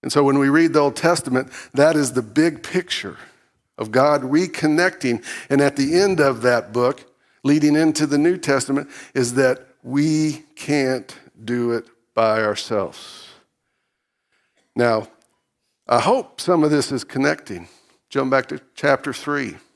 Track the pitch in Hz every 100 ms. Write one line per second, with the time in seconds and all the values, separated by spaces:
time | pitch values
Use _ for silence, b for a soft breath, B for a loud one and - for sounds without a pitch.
0 | - 147 139 139 139 151 165 156 143 139
1 | 160 175 - 127 135 B B 131 151 156
2 | 135 123 110 143 165 151 - 185 175 -
3 | 98 78 B B B B _ - 110 117
4 | 143 147 131 147 170 - 156 151 180 175
5 | 131 117 B B B 139 143 143 139 170
6 | 196 180 139 117 120 123 101 117 123 139
7 | - _ _ _ 135 151 151 151 160 151
8 | 151 147 160 180 160 139 123 139 139 B
9 | B 143 120 123 131 127 - _ 123 139
10 | 151 156 156 143 _ - - 147 131 131
11 | - - - _ 110 123 120 117 - _
12 | _ - 113 110 107 104 - 107 95 -
13 | - - - - _ _ _ _ _ _
14 | _ _ _ _ _ _ _ - 120 110
15 | 107 _ _ _ _ _ _ _ - 120
16 | 170 254 - - - 175 151 147 127 135
17 | - 131 139 156 - 92 85 b b b
18 | _ 139 135 135 127 123 _ - 147 135
19 | - 123 - 143 120 82 _